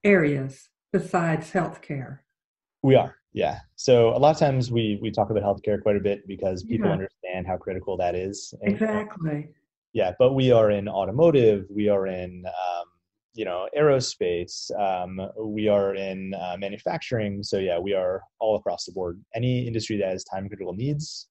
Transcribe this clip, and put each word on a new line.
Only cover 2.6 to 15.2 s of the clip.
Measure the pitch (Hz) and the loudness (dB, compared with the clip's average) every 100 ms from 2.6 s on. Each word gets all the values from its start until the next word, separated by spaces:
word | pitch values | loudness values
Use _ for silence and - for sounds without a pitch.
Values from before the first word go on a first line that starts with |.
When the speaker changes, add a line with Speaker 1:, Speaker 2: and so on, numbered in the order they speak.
| _ _ | _ _
Speaker 2:
We | 135 131 | 6 6
are, | - _ _ | 6 _ _
yeah. | - 82 - - - | -2 -2 -4 -14 -4
So | - 120 113 | 6 8 6
a | 120 | 6
lot | 143 | 4
of | 156 | 6
times | 151 131 113 | 2 2 0
we, | 117 110 101 | 0 0 -2
we | 113 | -2
talk | 110 101 | -2 0
about | 107 | 2
healthcare | 101 101 - 101 | 0 -2 -2 0
quite | 107 101 | 2 0
a | |
bit | 98 101 95 | 0 -4 -8
because | 95 95 92 | -6 -4 -4
people | 107 117 95 | -4 0 0
Speaker 1:
Yeah. | |
Speaker 2:
understand | 82 95 _ 92 92 90 | 0 -4 _ -8 -6 -4
how | 90 | -6
critical | - 92 92 92 | -6 -8 -6 -2
that | 90 | -2
is. | 87 95 101 - - | -2 -6 -8 -16 -6
And, | - | -4
Speaker 1:
Exactly. | 202 220 208 208 185 160 147 147 _ _ _ _ | -2 -2 -2 -6 -8 -6 -6 -10 _ _ _ _
Speaker 2:
yeah, | 110 92 90 | -2 -2 2
but | 131 | 2
we | 135 127 | 4 4
are | 117 107 | 6 6
in | 104 101 | 2 -2
automotive, | 95 95 117 170 143 113 101 92 | -2 -2 4 6 6 6 4 -2
we | 101 104 | -2 2
are | 101 95 | 2 0
in, | 92 90 90 90 | -6 -8 -10 -10
um, | 87 90 87 87 _ _ _ _ | -6 -6 -6 -8 _ _ _ _
you | 110 95 | -8 -6
know, | 87 95 147 | -4 -4 2
aerospace, | 151 135 120 - 90 87 87 - - 104 | 4 4 0 -4 -2 -2 -6 -10 -8 -2
um, | 98 92 90 95 | -2 -2 -6 -8